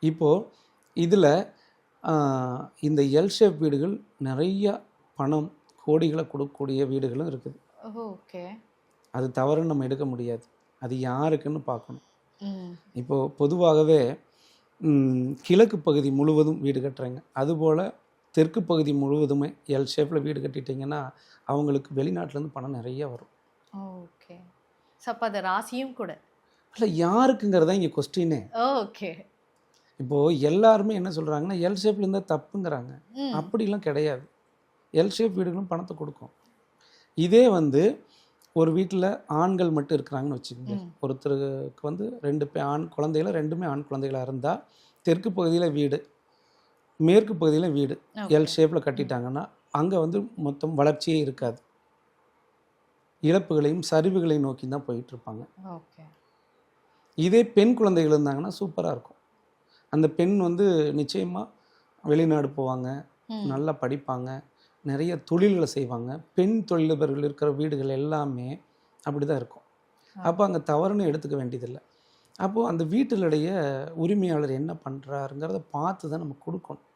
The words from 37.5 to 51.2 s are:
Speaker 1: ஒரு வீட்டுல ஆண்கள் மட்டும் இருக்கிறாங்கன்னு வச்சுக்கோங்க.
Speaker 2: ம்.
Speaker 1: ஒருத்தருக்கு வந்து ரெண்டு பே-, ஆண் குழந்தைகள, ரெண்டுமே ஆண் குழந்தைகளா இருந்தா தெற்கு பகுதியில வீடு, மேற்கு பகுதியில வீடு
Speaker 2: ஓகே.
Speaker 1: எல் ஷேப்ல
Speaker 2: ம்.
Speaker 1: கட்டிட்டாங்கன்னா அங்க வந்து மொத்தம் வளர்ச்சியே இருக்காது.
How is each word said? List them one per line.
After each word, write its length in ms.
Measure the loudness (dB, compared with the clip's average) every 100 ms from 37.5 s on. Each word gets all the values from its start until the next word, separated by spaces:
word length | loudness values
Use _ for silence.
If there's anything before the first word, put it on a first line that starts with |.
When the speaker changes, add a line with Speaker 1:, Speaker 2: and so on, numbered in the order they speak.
| 6 4 4 4 0 -14 _ _ _ _
Speaker 1:
ஒரு 220 | 0 2
வீட்டுல 460 | 2 0 0 -2 -2 -4
ஆண்கள் 440 | 0 0 2 0
மட்டும் 300 | 0 0 -2
இருக்கிறாங்கன்னு 400 | -2 -6 -6 -6
வச்சுக்கோங்க. 340 | -10 -14 -8
Speaker 2:
ம். 320 | -8 -10 -10 -6
Speaker 1:
ஒருத்தருக்கு 760 | -6 -4 -2 -2 -6 -10 -10
வந்து 360 | -8 -6 -8 -6
ரெண்டு 240 | -4 -2 -4
பே-, 140 | -4
ஆண் 280 | -4 -4 -6
குழந்தைகள, 540 | -4 -2 0 0 -2
ரெண்டுமே 240 | -2 -4 -4
ஆண் 200 | -6 -6
குழந்தைகளா 320 | -6 -4 -6
இருந்தா 420 | -6 -6 -4 -4 -8 _ _ _
தெற்கு 280 | 0 2 0
பகுதியில 420 | -2 0 2 2
வீடு, 380 | 2 0 -2 -6 _ _ _ _ _ _ _ _ _
மேற்கு 380 | 6 6 6
பகுதியில 380 | 0 2 2 2
வீடு 280 | 0 -2 -4 _
Speaker 2:
ஓகே. 40 | -12
Speaker 1:
எல் 300 | 2 2 4 4
ஷேப்ல 240 | 2 2
Speaker 2:
ம். 20 |
Speaker 1:
கட்டிட்டாங்கன்னா 640 | -2 -4 -4 -4 -6 -8 -8 _ _
அங்க 300 | -2 0 2
வந்து 280 | 0 -2 -4 -6
மொத்தம் 380 | -6 -4 -6
வளர்ச்சியே 440 | 2 2 2 0
இருக்காது. 440 | 0